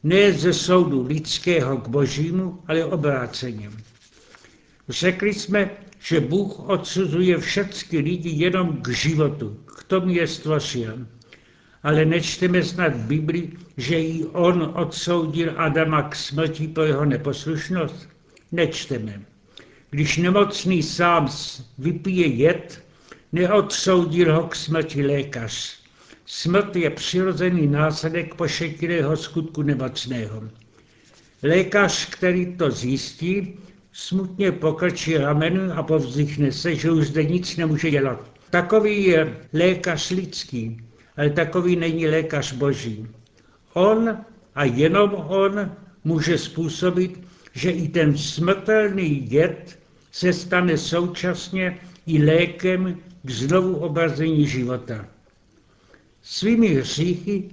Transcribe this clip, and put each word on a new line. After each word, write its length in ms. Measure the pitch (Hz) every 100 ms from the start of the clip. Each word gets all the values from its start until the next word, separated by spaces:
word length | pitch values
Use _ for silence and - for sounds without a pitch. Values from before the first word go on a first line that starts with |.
Ne 300 | 151 190 202
ze 200 | 151 170
soudu 520 | - - 180 160 135 123
lidského 680 | 156 156 - 180 165 127 131
k 100 | 110
božímu, 720 | 143 139 143 160 185 185 180 -
ale 180 | 160
obráceně. 840 | 156 175 147 135 117 - 127 107 104 110 - _ _ _ _ - - _ _ _ -
Řekli 440 | 127 180 180 202
jsme, 360 | 202 - 202 196 - - -
že 200 | - 165
Bůh 400 | 127 180 196 -
odsuzuje 800 | - 190 - 180 185 165 185 170
všecky 640 | - 190 202 - - 165
lidi 300 | 143 180 170
jenom 480 | 151 180 185 175 135
k 80 | 117
životu, 680 | 120 - 156 143 - 107 104
k 180 | - -
tomu 260 | - 185 180
je 180 | 175 156
stvořil. 800 | - 156 151 143 127 113 113 117 - - - _ _ _ _
Ale 220 | 147 156
nečteme 580 | 156 170 160 - 185 180
snad 320 | - - 165
v 100 | 123
Bibli, 440 | 110 156 151 170 160 - - -
že 220 | 123 165
i 260 | 160 160
on 460 | - 175 175 175 156
odsoudil 760 | 175 160 - - 175 156 151 165 -
Adama 440 | 160 151 160 151
k 140 | 147
smrti 520 | - - 143 160 160 156
pro 160 | 160
jeho 220 | 156 139
neposlušnost? 1040 | 147 123 143 120 160 160 - 185 143 - - _ _ _ _
Nečteme. 680 | 170 160 - - 127 107 101 - _ _ - - - _
Když 280 | 143 147 156
nemocný 640 | 180 196 202 - 180 180
sám 440 | 151 - 175 170 135
s-, 380 | - - - - -
vypije 500 | 143 175 190 185 165
jed, 560 | 117 151 185 - - - _ - - _
neodsoudil 1040 | 165 180 208 202 - 190 180 170 170 165
ho 80 | 156
k 120 | 165
smrti 520 | - - 160 156 143 139
lékař. 720 | 143 139 123 113 - - - _ _ - -
Smrt 500 | - - 165 190 202
je 140 | 175 160
přirozený 800 | 147 - 180 185 156 185 180 147
následek 680 | 143 156 156 160 170 165
pošetilého 840 | - 170 - 165 160 165 170 143 156
skutku 440 | - 170 156 -
nemocného. 840 | 147 127 127 - 123 123 104 110 110 - - _ _ _ _ - _ _
Lékař, 680 | 139 175 190 202 196 - -
který 460 | - 185 180 180
to 160 | - 151
zjistí, 880 | 117 123 135 - - 170 196 - - - - _
smutně 600 | - - 185 185 - 196
pokrčí 680 | - 156 156 180 175 160 160
rameny 540 | 139 147 160 190 185
a 120 | 165
povzdychne 680 | 156 156 127 135 147 - 139
se, 240 | - 175
že 160 | 156 156
už 160 | 160 135
zde 160 | 160
nic 340 | 151 180 180 165
nemůže 340 | 165 151 160
dělat. 400 | 143 135 120 - - _
Takový 540 | 175 175 220 208 208
je 340 | 190 160 160 113 -
lékař 580 | 156 180 180 180 156 -
lidský, 720 | 185 180 - - 123 113 113 - - _ -
ale 120 | 147
takový 460 | 147 160 185 180
není 320 | 175 165 160 160
lékař 460 | 156 160 147 135
boží. 540 | 131 143 131 113 107 110 - _ _ _ _ _
On 440 | 170 196 220 226 214 - - _
a 80 | 139
jenom 500 | 139 120 156 196 208
on 580 | 196 151 190 196 202 190 - - -
může 340 | 151 160 160 165
způsobit, 840 | - - 165 - 180 175 185 - - - -
že 180 | 123 156
i 160 | 156 151
ten 300 | 175 151 143
smrtelný 1120 | - - 175 196 214 214 208 196 165 139 113
jed 480 | 135 175 - - - _ _ _
se 220 | - 180
stane 440 | 180 - 180 180 156
současně 1000 | - 170 180 175 180 175 - 185 180 180 - - -
i 180 | 156
lékem 720 | 147 165 175 - 185 185 185 175 - -
k 60 | 131
znovu 460 | 113 135 185 180
obrazení 720 | 160 165 151 165 135 160 151 143
života. 580 | 127 123 127 - 110 101 _ _ _ _ _ _ _ _ - _ _
Svými 460 | - - 196 226 220
hříchy, 760 | 143 123 - 175 175 196 196 -